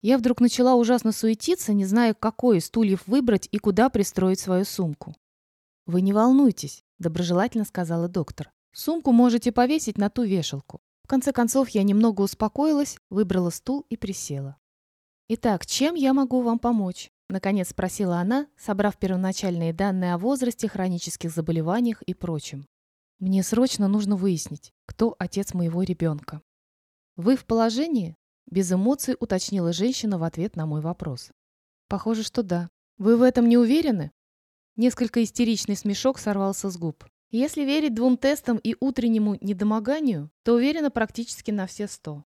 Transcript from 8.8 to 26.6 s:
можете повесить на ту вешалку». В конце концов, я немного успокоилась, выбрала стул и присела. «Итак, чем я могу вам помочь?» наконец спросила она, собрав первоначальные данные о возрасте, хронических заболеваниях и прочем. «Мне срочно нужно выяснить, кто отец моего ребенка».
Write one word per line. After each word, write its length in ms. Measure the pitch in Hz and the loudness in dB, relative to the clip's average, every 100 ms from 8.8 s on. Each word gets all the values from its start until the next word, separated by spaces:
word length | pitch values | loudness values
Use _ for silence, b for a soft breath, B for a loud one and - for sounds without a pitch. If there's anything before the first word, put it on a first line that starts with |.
| - 330 302 | -4 -2 4
можете 400 | 233 247 233 240 | 6 6 4 0
повесить 480 | 233 247 311 226 202 | 2 2 2 -2 -2
на 120 | 202 | -2
ту 120 | - | 0
вешалку». 580 | 226 185 156 139 - - _ _ | 0 0 -2 -8 -12 -20 _ _
В 60 | _ | _
конце 240 | 269 269 | 0 0
концов, 380 | 262 233 262 254 | 0 2 2 2
я 120 | 214 | 2
немного 380 | 196 202 226 196 | 2 4 4 2
успокоилась, 760 | 196 - 214 - 311 294 285 - _ | -2 -2 -4 0 2 2 -2 -6 _
выбрала 420 | 190 196 185 175 | -2 0 0 0
стул 340 | - - 277 - | -4 -6 -6 -6
и 80 | 226 | -10
присела. 600 | 185 190 - 139 139 139 _ _ _ _ _ _ _ | -8 -8 -8 -8 -10 -14 _ _ _ _ _ _ _
«Итак, 400 | 226 240 190 - | -2 0 0 -2
чем 300 | - 285 349 | 0 0 2
я 180 | 269 | 2
могу 280 | 269 262 254 | 2 2 0
вам 180 | 240 240 | 0 0
помочь?» 500 | 240 226 190 185 - _ _ | 0 0 -2 -6 -16 _ _
наконец 420 | 190 196 202 180 | -4 0 0 -2
спросила 480 | - 185 - 190 175 | -4 -4 -2 -2 0
она, 280 | 180 254 294 _ | 0 0 -2 _
собрав 400 | - 202 202 - | -6 0 0 0
первоначальные 760 | 190 185 190 190 196 170 165 | -4 -2 -2 -2 -4 -2 -4
данные 420 | 165 196 190 180 | -2 -2 0 -2
о 40 | 175 | 0
возрасте, 500 | 214 277 247 - 220 | 0 0 -2 -2 -6
хронических 640 | 196 185 175 - - 175 | -2 -4 -4 -6 -8 -6
заболеваниях 680 | 160 160 165 160 208 240 220 | -4 -2 -2 0 0 0 -2
и 120 | - | -8
прочем. 520 | 180 175 156 - 139 143 _ _ _ _ _ | -8 -6 -6 -8 -16 -16 _ _ _ _ _
«Мне 240 | 185 190 | 0 0
срочно 460 | 185 226 262 - 196 | 2 2 2 2 0
нужно 280 | 208 202 202 | 2 0 0
выяснить, 560 | 196 170 - 151 - _ - | 0 -2 -4 -14 -16 _ -20
кто 300 | - 226 - | -2 -2 -2
отец 360 | 180 - 196 | -6 -6 -6
моего 280 | 180 170 170 | -2 -2 -2
ребенка». 600 | 185 175 165 151 - 151 _ _ | -2 -2 -2 -4 -10 -18 _ _